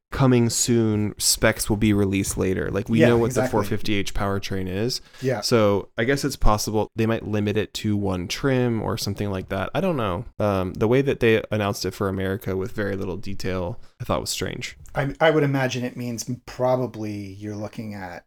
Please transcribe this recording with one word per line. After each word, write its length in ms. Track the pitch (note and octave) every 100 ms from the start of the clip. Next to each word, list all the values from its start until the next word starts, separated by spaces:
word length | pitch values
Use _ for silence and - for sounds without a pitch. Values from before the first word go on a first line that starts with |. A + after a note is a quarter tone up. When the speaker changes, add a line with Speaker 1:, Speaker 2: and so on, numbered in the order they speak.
| _
Speaker 1:
coming 400 | - C3 B2 A#2
soon, 640 | - - A#2 A2 G#2 G#2 -
specs 520 | - - A#2 - -
will 60 | G#2
be 160 | A2
released 460 | G2+ G2 G2 F#2+ G2+
later. 340 | F#2+ F#2 E2+
Like, 160 | G2 -
we 140 | A#2
Speaker 2:
Yeah, 80 | C3+
Speaker 1:
know 80 | A#2
what 80 | A2+
Speaker 2:
exactly. 220 | A#2 A2
Speaker 1:
the 40 |
four 120 | A2 G2+
fifty 300 | G#2+ - G2+
H 180 | F#2
powertrain 520 | - G2+ G2 - F#2+ F#2
is. 320 | F#2+ A#2+ - - -
Speaker 2:
Yeah. 200 | C3 A2+
Speaker 1:
So 480 | - A#2 G#2 G2+ - -
I 80 | A#2+
guess 180 | C#3
it's 140 | C#3+ -
possible 520 | A2 G#2+ - G#2+ - -
they 100 | A2
might 220 | A2+ G#2
limit 300 | G#2+ G#2 G#2
it 160 | F#2+
to 240 | - G#2+ G2+
one 320 | G2 F#2 F2
trim 520 | - C#3 B2+ B2 A2+
or 160 | G2+ G2
something 320 | A2 G2 G#2
like 200 | F#2+ F#2+
that. 200 | F#2+ F#2 C#3+
I 60 |
don't 160 | F#3 D3
know. 260 | G#2 F2 - -
Um, 340 | G#2 F#2+ F#2 A2
the 120 | A2
way 140 | C3
that 180 | C#3 A2
they 240 | A#2 A2 -
announced 320 | G#2+ G2+ G2 F#2
it 60 |
for 160 | - G2
America 480 | F#2+ F#2+ F#2+ - F#2+
with 160 | F#2
very 240 | - G2+ G2
little 220 | F#2 F2
detail, 640 | - - F#2 F#2 F2 A#2+ - _
I 60 | -
thought 160 | D#2
was 80 | -
strange. 480 | - F#2 - - - - -
Speaker 2:
I, 180 | C#3 C#3
I 100 | D#3+
would 140 | D3+
imagine 400 | C#3 C3+ C3 B2+
it 140 | B2 B2+
means 340 | A#2+ A2+ - B2 -
probably 640 | - B2+ B2+ A#2+ G#2+ G#2+ G2+ G2
you're 240 | F#2+ G#2 G#2
looking 360 | G#2 - A2
at 300 | G2+ F#2 F2